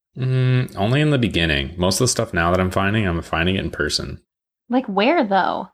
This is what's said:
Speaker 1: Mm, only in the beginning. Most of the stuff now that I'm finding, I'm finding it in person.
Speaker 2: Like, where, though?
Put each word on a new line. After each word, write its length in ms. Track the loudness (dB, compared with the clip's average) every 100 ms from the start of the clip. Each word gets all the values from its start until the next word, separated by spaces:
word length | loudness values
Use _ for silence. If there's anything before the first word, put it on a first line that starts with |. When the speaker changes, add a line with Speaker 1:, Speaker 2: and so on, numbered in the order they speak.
| _ -6
Speaker 1:
Mm, 560 | -2 0 2 2 0 -2
only 240 | 0 2
in 80 | 2
the 80 | 2
beginning. 560 | 2 0 0 0 -2 -2
Most 180 | 0 2
of 60 | 0
the 40 |
stuff 240 | 0 -2
now 160 | 0 2
that 80 | 2
I'm 100 | 2
finding, 340 | 0 0 2 0
I'm 160 | -2
finding 340 | -2 -2 0 0
it 80 | -2
in 40 |
person. 520 | -4 -4 -4 -6 -12 _ _ _ _ -4
Speaker 2:
Like, 160 | -2 -2
where, 400 | 0 2 2 2
though? 420 | 0 0 -4 -8